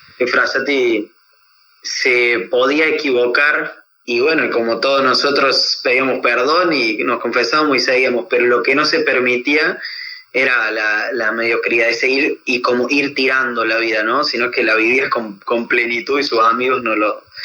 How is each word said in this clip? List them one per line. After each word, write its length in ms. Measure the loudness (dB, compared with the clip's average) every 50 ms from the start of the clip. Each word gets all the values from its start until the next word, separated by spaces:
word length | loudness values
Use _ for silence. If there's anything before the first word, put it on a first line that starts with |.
| -20 -18 -6
que 100 | -4 -2
Frassati 840 | 0 0 0 0 0 -2 -2 -2 0 0 2 2 2 0 0 -2 -6 _ _ _ _ _ _ _ _ _ _ _ _ _ _ -12
se 640 | -10 -6 -2 0 2 2 2 2 2 0 -2 -2 -2
podía 380 | 0 2 2 2 2 2 2
equivocar 880 | 2 0 0 0 0 2 2 2 2 2 2 2 2 2 0 -2 -6 -10 -14 -20 _ _ _ _
y 160 | -4 0 0
bueno, 280 | 2 2 2 0 0 0
como 280 | 0 0 0 0 0 0
todos 240 | 0 0 2 2 2
nosotros 760 | 2 2 2 2 0 2 2 2 2 2 2 0 0 -2 -2 0
pedíamos 360 | 0 0 2 0 0 0 0 0
perdón 480 | 0 0 0 2 2 2 2 2 2
y 280 | 0 0 0 -2 -2 -2
nos 200 | -2 -2 -2 -2
confesábamos 560 | -2 -2 0 0 0 2 2 2 2 2 2
y 40 | 2
seguíamos, 440 | 2 2 2 2 2 0 0 -2 -2 -2
pero 160 | 0 2 2
lo 180 | 2 2 2 2
que 120 | 2 2
no 100 | 2 2
se 160 | 2 0 0
permitía 760 | 0 0 0 2 2 0 0 0 0 0 0 2 2 0 -2 -4 -8 -12 -12 -12 -14 -14 -16 -18 -16 _
era 400 | -2 0 0 2 2 0 0 -2
la, 400 | -2 -2 -2 -2 -2 -2 -2 -4 -4
la 180 | -2 -2 -2
mediocridad, 580 | -2 -2 0 0 0 0 0 0 0 2 2 0
ese 200 | 0 0 0 0
ir 300 | 0 0 0 -2 -2 -4 _
y 160 | -4 -2 -2
como 260 | 0 0 0 0 0 0
ir 240 | 0 0 -2 -2 -2
tirando 520 | -2 0 0 0 0 0 -2 -2 -2 -2
la 120 | 0 0
vida, 260 | 0 -2 -2 -2 -2 0
¿no? 200 | 0 0 0 0
Sino 260 | -2 -2 -2 -2 -2
que 120 | 0 0 0
la 120 | 2 2
vivías 340 | 2 2 2 2 2 0 0
con, 300 | -2 -4 -4 -6 -10 -12
con 280 | -6 -4 -2 -2 -2
plenitud 520 | 0 0 0 0 -2 -4 -4 -4 -2 -2 -2
y 40 | 0
sus 160 | 0 2 2
amigos 440 | 4 4 2 2 0 0 -2 -2 -2
nos 140 | -2 -2
lo, 260 | 0 0 -2 -2 -4 -10 _ -14 -14